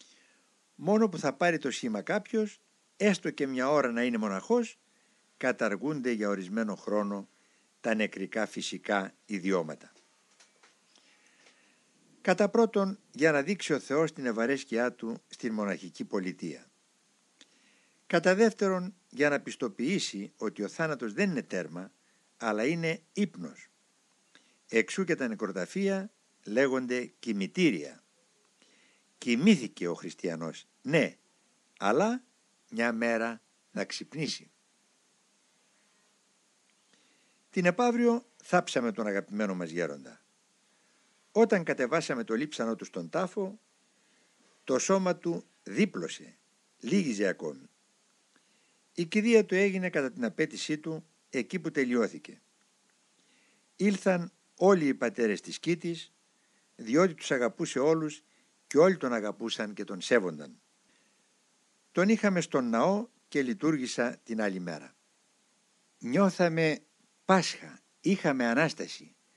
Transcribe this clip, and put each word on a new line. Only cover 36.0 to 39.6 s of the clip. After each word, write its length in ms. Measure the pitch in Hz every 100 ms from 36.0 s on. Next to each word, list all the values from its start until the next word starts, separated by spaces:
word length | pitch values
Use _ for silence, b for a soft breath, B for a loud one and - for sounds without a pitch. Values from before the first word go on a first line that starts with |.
| _ _ _ _ _ _ _ _ _ b b b b b _
Την 160 | 196 175
επαύριο 600 | 175 247 240 240 233 - _
θάψαμε 480 | - 240 - 139 120
τον 160 | 107 107
αγαπημένο 480 | 98 90 104 104
μας 140 | 92